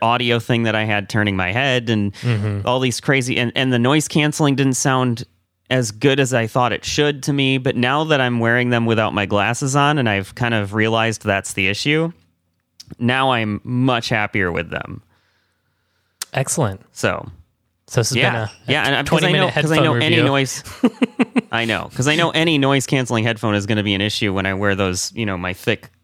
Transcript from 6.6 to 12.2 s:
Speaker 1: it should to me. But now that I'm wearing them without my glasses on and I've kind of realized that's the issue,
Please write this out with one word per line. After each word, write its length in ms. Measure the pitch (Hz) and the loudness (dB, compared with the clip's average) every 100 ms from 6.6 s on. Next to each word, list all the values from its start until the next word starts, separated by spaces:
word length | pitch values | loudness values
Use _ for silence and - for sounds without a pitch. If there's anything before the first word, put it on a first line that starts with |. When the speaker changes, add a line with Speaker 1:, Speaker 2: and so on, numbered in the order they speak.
| 120 | 0
Speaker 1:
it 120 | 90 | -2
should 380 | - - 147 143 | -4 0 0 0
to 80 | 147 | -2
me. 260 | 143 135 135 | 0 0 0
But 180 | 131 123 | -2 0
now 260 | 123 147 | 0 0
that 160 | 160 143 | 2 2
I'm 200 | 123 120 | 2 2
wearing 300 | 113 123 123 | 2 2 2
them 160 | 120 117 | 2 2
without 280 | 110 104 | 2 2
my 100 | 104 | 0
glasses 520 | 95 101 101 120 139 143 | 0 0 0 -2 0 2
on 220 | 143 151 | 2 2
and 100 | 117 | 0
I've 260 | 98 92 | 0 -4
kind 180 | - 120 | -4 -2
of 220 | 113 98 | -2 -2
realized 480 | 107 110 113 113 107 | 0 0 2 0 -2
that's 300 | 107 98 - | -2 -2 -2
the 160 | - 95 | -2 -2
issue, 420 | 104 147 156 165 - | -2 0 0 -2 -6